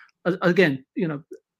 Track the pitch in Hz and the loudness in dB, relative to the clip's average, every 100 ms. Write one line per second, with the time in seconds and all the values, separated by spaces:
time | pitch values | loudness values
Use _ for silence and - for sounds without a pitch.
0 | - _ - 185 185 175 175 135 - - | -20 _ -6 0 0 4 2 2 -8 -6
1 | 180 143 - - _ _ | -6 -6 -12 -20 _ _